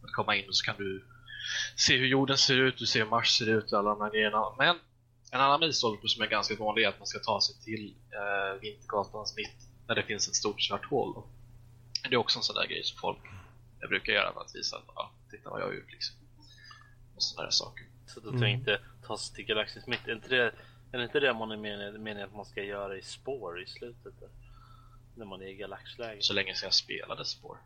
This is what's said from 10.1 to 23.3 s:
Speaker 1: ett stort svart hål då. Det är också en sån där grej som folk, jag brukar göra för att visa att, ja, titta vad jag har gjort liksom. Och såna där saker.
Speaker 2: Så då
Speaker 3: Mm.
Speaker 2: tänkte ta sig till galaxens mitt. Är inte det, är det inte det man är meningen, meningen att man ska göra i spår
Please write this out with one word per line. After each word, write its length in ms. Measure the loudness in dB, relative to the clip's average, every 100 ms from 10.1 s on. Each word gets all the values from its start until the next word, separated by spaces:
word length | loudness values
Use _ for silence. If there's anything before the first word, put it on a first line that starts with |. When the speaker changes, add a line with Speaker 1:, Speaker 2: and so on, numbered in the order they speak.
| -2 0
Speaker 1:
ett 80 | 0
stort 260 | 0 0
svart 240 | 0 0 0
hål 280 | 0 0
då. 120 | -6 -14 -20 -20 -20 -20 -20 -8 -6 2
Det 60 | 2
är 20 |
också 220 | 4 2
en 40 |
sån 120 | 0 0
där 120 | -2
grej 160 | -2
som 140 | -6 -4
folk, 200 | -4 -4 -10 -18 -18 -20 -20 -14
jag 100 | -4
brukar 240 | -2 2
göra 200 | 2 2
för 80 | -2
att 140 | -12 -8
visa 220 | -6 -8
att, 60 | -12 -10
ja, 160 | -10 -10 -20
titta 180 | -18 -10
vad 120 | -6
jag 40 | -6
har 80 |
gjort 180 | -6 -10
liksom. 240 | -10 -10 -10 -20 -20 -20 -20 -20 -20 -20 -20 -20 -4
Och 80 |
såna 200 | -4 -4
där 80 | 0
saker. 340 | 0 -2 -12 -20 -20 -20
Speaker 2:
Så 120 | -14
då 100 | -6
Speaker 3:
Mm. 120 | 2
Speaker 2:
tänkte 380 | 2 2 2 0 -2 -20 -8
ta 100 | -6
sig 180 | -6 -10
till 100 | -2
galaxens 420 | 0 0 -6 -6
mitt. 200 | -6 -4
Är 40 |
inte 160 | -8 0
det, 140 | 4 4 0 -20 -20 -10
är 60 | -6
det 60 |
inte 160 | -2 2
det 140 | 2
man 180 | 2 -4
är 60 | -6
meningen, 460 | -6 -8 -8 -8
meningen 240 | -8 -8 -8
att 60 | -10
man 100 | -10
ska 180 | -8
göra 340 | -6 -4 -6 -8
i 40 |
spår 600 | -10 -12 -8